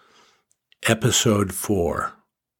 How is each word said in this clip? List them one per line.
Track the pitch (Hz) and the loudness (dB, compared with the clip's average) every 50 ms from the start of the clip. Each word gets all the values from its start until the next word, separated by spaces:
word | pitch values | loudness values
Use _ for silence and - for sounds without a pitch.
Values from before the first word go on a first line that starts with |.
| _ _ _ _ _ _ _ _ _ _ _ _ _ _ _ _ - - | _ _ _ _ _ _ _ _ _ _ _ _ _ _ _ _ 0 0
episode | 113 110 - 120 104 - - 120 107 101 101 95 92 | 0 2 2 0 0 2 2 2 2 2 0 -2 -4
four, | - - - 104 95 87 78 - - - - - _ _ _ _ _ _ _ _ _ | -8 -4 -2 -2 0 0 -2 -2 -4 -6 -8 -10 _ _ _ _ _ _ _ _ _